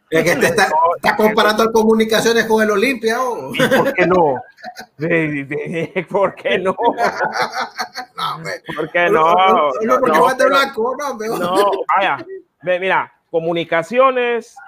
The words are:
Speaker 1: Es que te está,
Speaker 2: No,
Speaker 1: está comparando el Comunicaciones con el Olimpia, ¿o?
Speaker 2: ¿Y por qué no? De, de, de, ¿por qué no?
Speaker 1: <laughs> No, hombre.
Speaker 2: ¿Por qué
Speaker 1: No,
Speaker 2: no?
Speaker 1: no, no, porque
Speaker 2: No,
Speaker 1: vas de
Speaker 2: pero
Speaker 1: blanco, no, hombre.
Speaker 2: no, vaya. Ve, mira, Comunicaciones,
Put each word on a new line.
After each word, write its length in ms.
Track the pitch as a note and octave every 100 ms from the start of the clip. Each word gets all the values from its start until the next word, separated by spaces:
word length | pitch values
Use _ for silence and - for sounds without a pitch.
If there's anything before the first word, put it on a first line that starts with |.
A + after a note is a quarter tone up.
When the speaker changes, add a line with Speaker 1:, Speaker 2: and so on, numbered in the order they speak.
| _
Speaker 1:
Es 120 | D#3+
que 120 | D#3+ B3+
te 100 | G3
está, 200 | E3+ F#3+
Speaker 2:
No, 260 | - E3 E3+
Speaker 1:
está 200 | G#3 G#3
comparando 460 | G#3+ G#3+ G#3 G#3+
el 100 | A3+
Comunicaciones 760 | A3+ A3 A3 A3 G#3+ A3+ A#3 A3
con 180 | A3
el 80 | G#3+
Olimpia, 500 | G#3 B3 B3+ A3 A#3
¿o? 320 | B3+ G#3+ C3+
Speaker 2:
¿Y 60 | C#3+
por 340 | B3+ C4 C4+
qué 140 | F3+ F3
no? 340 | F3+ D#3 B2 - _ - - - -
De, 100 | D#3
de, 380 | E3+ D#3+ D3 C3+
de, 600 | D3 D3 E3 E3 F#3 D#3+
¿por 240 | G3 F#3+
qué 240 | - - G3+
no? 180 | F#3 F#3
Speaker 1:
<laughs> 1400 | A#3 - - - - - - - B3 - A#3+ - B3 -
No, 180 | - D#3+
hombre. 180 | D#3+ F3 - D3+
Speaker 2:
¿Por 140 | D3+
qué 180 | F3 F3
Speaker 1:
No, 240 | D#3+ D#3+ F3
Speaker 2:
no? 180 | F#3+
Speaker 1:
no, 180 | F#3 D3+ C3
no, 160 | A3 C4
porque 180 | B3+ -
Speaker 2:
No, 60 |
Speaker 1:
vas 120 | - C4
de 40 | C4
Speaker 2:
pero 40 |
Speaker 1:
blanco, 460 | C#4 C4+ A3+ A3+ C4
no, 120 | C#4+
hombre. 160 | A#3+ G#3+
Speaker 2:
no, 440 | A3+ F3 F#3 G3+ F#3+ - F3
vaya. 300 | F#3+ C#3 - F#4+ - _
Ve, 160 | D#3 F3+
mira, 340 | F#3 E3 B2 _ _
Comunicaciones, 1300 | E3 E3 E3+ E3 E3 E3 A#3+ C4 B3+ A#3+ A#3 A3+ -